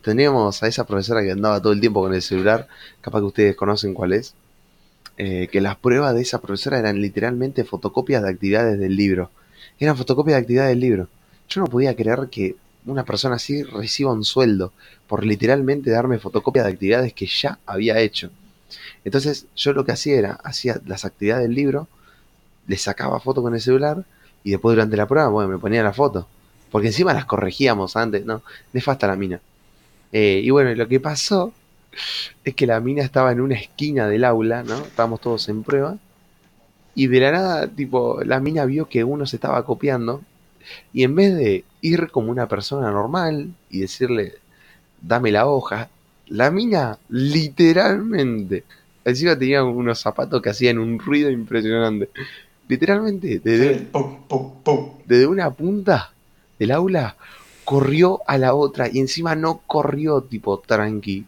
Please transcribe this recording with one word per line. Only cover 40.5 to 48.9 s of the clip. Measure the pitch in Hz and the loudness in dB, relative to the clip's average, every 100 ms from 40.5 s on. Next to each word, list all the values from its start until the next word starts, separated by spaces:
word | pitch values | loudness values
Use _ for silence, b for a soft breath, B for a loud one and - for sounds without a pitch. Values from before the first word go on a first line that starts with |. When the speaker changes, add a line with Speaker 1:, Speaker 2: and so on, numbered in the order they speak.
| _ B B B | _ B B B
Speaker 1:
Y | 120 | 0
en | 127 156 | 2 4
vez | 196 180 | 4 4
de | 117 95 - _ | 2 0 -4 _
ir | 156 170 165 | 0 0 0
como | 135 110 | -2 -2
una | 123 113 | -2 -2
persona | 104 - 139 120 | -4 -4 -4 -2
normal | 101 110 170 165 151 156 175 _ | 0 0 0 -2 -2 -8 -16 _
y | 92 | -8
decirle, | 95 - 127 117 101 - _ b b b b _ | -6 -4 -2 -2 -4 -10 _ b b b b _
"Dame | 85 117 123 | -2 0 2
la | 104 127 | 2 2
hoja", | 139 - 107 117 _ _ _ - | 0 -2 -8 -8 _ _ _ -10
la | 95 131 | 0 2
mina | 180 233 190 123 107 _ | 2 0 0 -2 -6 _
literalmente, | 117 135 151 151 139 170 170 208 196 220 208 131 113 95 95 - b b | -2 0 0 -2 4 4 6 2 0 -2 -2 -2 -2 -4 -6 -6 b b